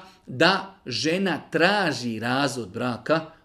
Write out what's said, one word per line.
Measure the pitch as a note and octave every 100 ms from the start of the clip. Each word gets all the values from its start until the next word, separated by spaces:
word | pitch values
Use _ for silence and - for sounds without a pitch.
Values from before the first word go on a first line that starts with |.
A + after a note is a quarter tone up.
| - - -
da | B2+ E3 F#3+ - - -
žena | A2+ C#3+ F3+ F#3+ D3 -
traži | D#3 F3 G#3 F3 B2 A#2+ A2
razvod | A#2 C3 C#3+ B2 G2+
braka | A2 B2 A2+ - D#3+ D#3+ -